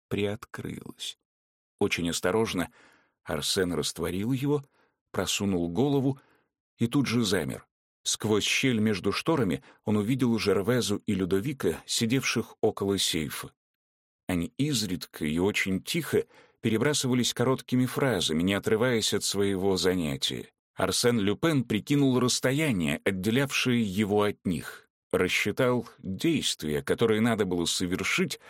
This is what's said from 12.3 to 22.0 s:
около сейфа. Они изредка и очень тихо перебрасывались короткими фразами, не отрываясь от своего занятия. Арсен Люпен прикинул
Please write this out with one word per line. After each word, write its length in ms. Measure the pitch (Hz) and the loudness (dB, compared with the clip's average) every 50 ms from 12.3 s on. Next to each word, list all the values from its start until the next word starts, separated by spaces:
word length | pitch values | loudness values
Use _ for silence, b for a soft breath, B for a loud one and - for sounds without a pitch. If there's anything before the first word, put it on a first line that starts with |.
| - 120 110 - - - | -2 -2 -4 -6 -4 -2
около 380 | - 110 101 - 101 98 98 95 | 0 0 0 0 0 0 0 2
сейфа. 540 | - - - 85 76 67 - - - - - _ _ _ _ _ _ _ _ _ _ _ _ _ _ | 0 0 0 -2 -2 -4 -6 -10 -12 -14 -16 _ _ _ _ _ _ _ _ _ _ _ _ _ _
Они 260 | - 95 87 85 - - | -4 -2 -2 -2 -4 -4
изредка 680 | - 135 151 147 113 107 98 90 87 - - - - - | -2 -2 0 0 -2 -2 -4 -6 -6 -8 -10 -10 -6 -4
и 140 | 76 76 82 | -2 0 0
очень 440 | 90 101 104 - - 98 92 92 - | 0 0 0 0 -2 -2 -2 -4 -4
тихо 420 | - - 170 151 - - 104 - b b b b b b b | -4 -4 -4 -2 0 0 0 0 b b b b b b b
перебрасывались 720 | b 120 107 107 113 147 151 - - 131 123 123 120 - - | b 0 0 2 2 2 2 0 0 0 0 2 0 0 0
короткими 520 | - 123 123 131 120 - - - 127 127 | 0 0 0 0 -2 -2 -2 0 0 0
фразами, 560 | 123 - - 147 135 117 90 80 80 78 80 87 | 0 0 0 0 0 0 0 0 0 0 0 2
не 120 | 95 98 | 2 0
отрываясь 600 | 98 - - 107 107 117 127 123 113 101 - - | 0 0 0 2 2 2 2 2 0 0 0 0
от 100 | 101 - | -2 -2
своего 520 | - - 98 101 101 98 92 92 101 95 | -2 -2 0 0 0 0 0 0 0 2
занятия. 720 | 90 82 92 90 92 85 76 69 67 - - 65 60 - - _ _ _ _ _ | 2 2 2 2 2 0 -2 -2 -2 -4 -4 -4 -6 -8 -12 _ _ _ _ _
Арсен 460 | - 95 92 87 - - 123 123 117 | -2 -2 0 0 2 2 2 2 2
Люпен 440 | 98 98 104 - - 165 160 139 120 | 2 0 0 0 0 2 2 2 0
прикинул 540 | - 110 104 - - 147 143 | 0 -2 -2 0 2 2 4